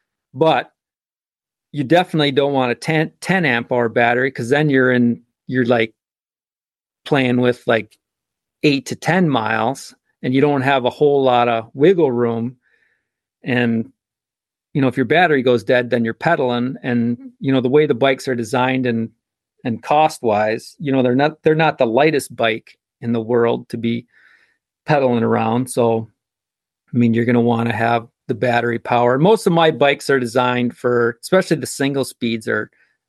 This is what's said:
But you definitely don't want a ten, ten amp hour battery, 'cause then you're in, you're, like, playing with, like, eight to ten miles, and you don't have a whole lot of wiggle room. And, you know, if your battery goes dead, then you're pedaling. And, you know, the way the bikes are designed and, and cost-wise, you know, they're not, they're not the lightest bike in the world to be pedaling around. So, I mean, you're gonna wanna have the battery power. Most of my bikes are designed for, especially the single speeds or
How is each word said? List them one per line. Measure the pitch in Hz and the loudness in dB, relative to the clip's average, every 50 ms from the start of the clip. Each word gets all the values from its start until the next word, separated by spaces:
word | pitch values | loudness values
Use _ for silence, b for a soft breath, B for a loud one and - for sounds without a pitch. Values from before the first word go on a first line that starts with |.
| _ _ _ _ _ _ - | _ _ _ _ _ _ -4
But | 131 156 160 147 123 - - _ _ _ _ _ _ _ _ _ _ _ _ _ _ _ _ _ _ _ _ | -2 0 2 0 0 -2 -6 _ _ _ _ _ _ _ _ _ _ _ _ _ _ _ _ _ _ _ _
you | - 143 139 | -8 -6 -2
definitely | 117 165 170 180 - - 160 147 143 135 | 2 2 2 2 0 -2 0 0 0 2
don't | 139 139 143 143 | 0 0 0 0
want | 135 127 123 117 | 0 0 0 -2
a | |
ten, | - - - 147 156 160 160 _ - | -4 -4 -2 0 0 0 -2 _ -10
ten | - - 180 190 175 | -4 -2 0 0 2
amp | 143 123 117 120 - | 2 0 0 -2 -2
hour | 131 123 120 113 | -2 -2 0 0
battery, | 110 127 120 117 120 123 127 135 | 0 2 2 2 2 0 -2 -4
'cause | - - 120 113 | -4 -6 -2 0
then | 135 147 156 151 | 0 2 2 2
you're | 139 135 127 127 | 2 4 4 4
in, | 127 123 120 120 117 - _ _ _ _ _ - | 4 2 2 2 0 -2 _ _ _ _ _ -6
you're, | 127 127 123 | -2 -2 0
like, | 117 123 117 113 113 _ _ _ _ _ _ _ _ _ _ _ _ _ _ _ _ _ _ _ _ _ _ - | 2 2 0 0 -2 _ _ _ _ _ _ _ _ _ _ _ _ _ _ _ _ _ _ _ _ _ _ -6
playing | - 156 139 131 123 123 123 | -2 0 0 2 0 0 0
with, | 123 123 120 - - | 0 0 -2 -2 -2
like, | - 120 110 104 - _ _ _ _ _ _ _ _ _ _ _ _ _ _ - | -2 -2 -2 -2 -6 _ _ _ _ _ _ _ _ _ _ _ _ _ _ 0
eight | 156 143 139 - - | 0 0 0 -4 -8
to | 120 | -12
ten | - - - 160 190 185 156 | -8 -2 0 0 2 2 2
miles, | 135 120 110 107 110 110 110 120 135 - - - - _ _ _ _ - | 0 0 -2 -2 -2 -2 -2 -2 -4 -6 -12 -20 -20 _ _ _ _ -10
and | - 120 127 | -6 -2 0
you | 135 | 2
don't | 143 147 143 139 | 2 2 2 0
have | 127 139 139 135 120 | 0 0 0 0 0
a | 123 | -2
whole | - - 151 147 143 139 135 | -2 2 2 2 2 2 2
lot | 131 123 120 120 120 | 2 2 2 2 2
of | 117 113 110 - - | 0 -2 -4 -8 -4
wiggle | 135 139 175 196 175 160 139 | 2 2 2 4 4 2 0
room. | 120 120 120 117 117 113 113 123 123 _ _ _ _ _ _ _ _ _ _ _ _ _ _ _ _ _ - | 0 0 -2 -2 -2 -4 -6 -8 -10 _ _ _ _ _ _ _ _ _ _ _ _ _ _ _ _ _ -6
And, | - 123 123 123 117 113 113 113 - _ _ _ _ _ _ _ _ _ _ _ _ _ _ _ _ - | -4 -2 0 0 0 -2 -2 -4 -8 _ _ _ _ _ _ _ _ _ _ _ _ _ _ _ _ -4
you | 151 | -2
know, | 135 131 | -2 -2
if | - - | 0 -2
your | 131 | 0
battery | 107 147 165 185 165 151 139 120 | 0 2 2 2 2 2 2 2
goes | 127 123 120 101 | 2 0 0 2
dead, | - 131 123 123 120 | 0 0 0 0 0
then | 123 120 117 | -2 -2 -2
you're | 113 113 | -2 -4
pedaling. | - - 160 170 151 135 123 120 120 120 127 151 - - | -2 -2 0 0 0 0 -2 -2 -2 -4 -6 -8 -8 -6
And, | 135 120 120 117 120 120 120 269 254 - - | -4 -2 -2 0 -2 -4 -6 -10 -20 -16 -8
you | - 135 | -4 -2
know, | 135 131 | 0 0
the | 120 127 | 0 2
way | 127 151 156 | 2 2 2
the | 147 143 | 2 0
bikes | 113 135 135 135 131 - 139 | 0 0 0 0 0 -4 -6
are | 127 | -6
designed | 120 117 104 135 127 127 131 131 131 127 | -6 -6 -4 -2 -2 0 0 -2 -2 -2
and, | 123 117 113 110 113 _ _ _ _ _ _ _ _ _ _ - | -2 -2 -4 -4 -6 _ _ _ _ _ _ _ _ _ _ -8
and | 127 113 110 - | -6 -6 -6 -2
cost-wise, | - 151 151 156 151 - - - 117 104 104 107 110 110 123 - - - - | 0 2 2 2 0 0 -2 -2 0 0 0 0 0 -2 -4 -8 -14 -16 -10
you | 175 139 | -6 -2
know, | 135 135 123 | 0 0 2
they're | 127 123 | 2 2
not, | 131 143 156 156 _ - | 2 0 0 -2 _ 0
they're | 160 156 | 0 2
not | 156 160 156 147 - | 2 2 0 2 0
the | 131 | 0
lightest | 117 110 127 147 160 151 139 - - 117 | 0 2 2 2 2 2 0 -4 -6 -6
bike | - 117 113 113 110 - - - _ _ _ _ - | -2 -2 -2 -2 -4 -8 -16 -20 _ _ _ _ -12
in | 127 117 | -6 -4
the | 117 117 | -4 -4
world | 110 110 123 120 117 117 120 123 120 - | -2 0 0 2 2 0 0 -2 -6 -10
to | - 117 | -10 -6
be | 113 117 117 117 120 b b b b b b b b b b b b _ _ _ _ | -4 -4 -4 -6 -8 b b b b b b b b b b b b _ _ _ _
pedaling | - 156 143 135 127 120 117 113 | -2 0 2 2 2 2 0 0
around. | 113 113 113 113 113 113 123 131 131 | 0 0 0 0 0 -2 -2 -4 -4
So, | - 131 120 117 113 113 113 - _ _ _ _ _ _ _ _ _ _ _ _ _ _ _ _ - | -2 0 0 0 0 -2 -4 -10 _ _ _ _ _ _ _ _ _ _ _ _ _ _ _ _ -2
I | 120 | 0
mean, | 120 117 113 | 2 2 2
you're | 117 117 | 0 0
gonna | 117 123 120 | 2 2 2
wanna | 117 120 117 113 117 117 113 | 2 2 0 0 -2 -2 -2
have | 104 113 117 120 117 110 117 _ _ _ - | -2 -2 0 0 -2 -4 -6 _ _ _ -8
the | 131 | -6
battery | 107 113 123 117 120 117 120 117 117 | -4 -2 -2 0 0 0 -2 -4 -4
power. | - - 131 120 120 120 127 131 | -4 -2 0 2 2 2 2 2
Most | 156 196 226 226 - | 4 4 4 4 2
of | 202 170 | 0 2
my | 170 165 160 | 2 2 2
bikes | 156 123 143 139 143 147 - - | 2 2 2 2 2 0 0 0
are | 139 135 | 0 0
designed | 123 117 101 127 123 123 123 123 123 120 - | 0 -2 -2 0 0 0 0 0 -2 -4 -4
for, | - - 123 123 120 120 120 120 _ | -4 -2 0 0 2 0 0 -2 _
especially | - - - 185 185 - 170 139 | -6 0 0 0 2 2 -2 -4
the | 123 120 | -4 -8
single | - - 139 139 143 135 127 | -6 -4 -4 -2 -2 -2 -4
speeds | - - - - 117 113 113 107 117 | -6 -6 -6 -6 -4 -4 -4 -4 -4
or | 110 107 110 - _ _ _ _ _ _ _ | -4 -4 -6 -8 _ _ _ _ _ _ _